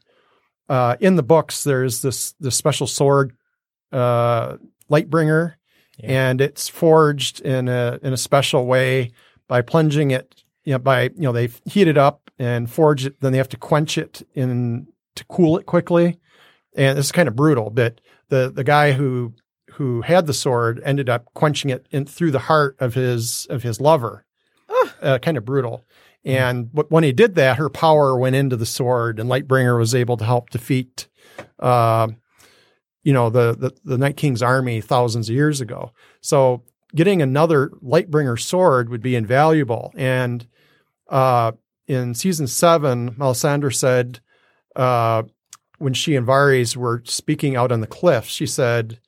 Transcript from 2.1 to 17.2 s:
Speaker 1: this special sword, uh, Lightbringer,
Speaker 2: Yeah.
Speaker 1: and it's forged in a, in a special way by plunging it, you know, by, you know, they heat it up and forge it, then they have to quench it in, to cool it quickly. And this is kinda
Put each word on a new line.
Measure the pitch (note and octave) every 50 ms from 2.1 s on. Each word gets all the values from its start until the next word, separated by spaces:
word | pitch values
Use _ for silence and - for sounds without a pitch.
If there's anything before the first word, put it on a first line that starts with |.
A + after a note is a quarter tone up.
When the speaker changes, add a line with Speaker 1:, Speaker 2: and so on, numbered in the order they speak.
| A#2+ - - - - -
Speaker 1:
this | E3 C3 A#2
special | - - D#3 C3+ - D3
sword, | A#2+ - - D3 C#3 C#3 C#3 C3+ C3 - _ _ _ _ _ _ _ _ _ _ _ -
uh, | C3+ B2 B2 A#2+ A#2 A#2+ A#2+ A#2+ A2+ A#2+ C3 C3+ - - - _ _ _ -
Lightbringer, | D3 D3+ - - C#3+ E3 D#3 D#3 D#3 D#3 E3+ E3+ - _ _ _ _ _ _ _ _ -
Speaker 2:
Yeah. | A2+ A2 C3 C3 C3 C3
Speaker 1:
and | B2+ B2+
it's | C3+ D3 - - - -
forged | - - F3 E3 D#3+ D#3+ D#3 D3 D3 C#3+ C3 - - -
in | - D#3+ C3 C3 B2+ B2
a, | B2 B2 A#2+ A#2+ B2 B2+ -
in | C#3 C3
a |
special | B2 - - - C#3+ C3 - - C#3 B2
way | B2 B2+ C3 C3 C3 B2+ C3 B2+ A#2 - _ _ _ _ _ _ -
by | C3 A#2+ A#2+
plunging | - - E3 D#3+ D#3 C#3 D3+ D#3 C#3 C3
it, | B2+ - _ _ _ _ _ _ _ -
you | - C3+
know, | C3
by, | B2+ C3+ C3+ B2 B2
you | B2+ - -
know, | D#3+ C3+ A#2+
they | A#2 A#2+ A#2+ A#2+ - -
heat | - - G3+ G3 E3
it | D3 C#3+
up | C#3 C#3+ C#3+ - _ _ _ -
and | B2 A#2+ A#2+ A#2+ A#2+ A#2
forge | - - D#3+ D3+ D3+ C3+ C3
it, | C#3 C#3 -
then | - C3+ C3
they | C3+
have | C3 -
to | -
quench | - - - E3 D3 D#3 - - A#2+
it | - - - - - _ -
in, | D3+ C3 B2+ B2 B2 B2 A#2+ A#2 A#2+ D3 - _ _ _ _ -
to | - -
cool | - - - F3+ D#3 D#3+
it | G3 -
quickly. | - - F3 F3 - F3+ E3+ E3+ F3 E3+ - _ _ _ _ _ _ _ _ _ _ -
And | - C#3 C3+ C3+ D3
this | C#3
is | - -
kinda | F3+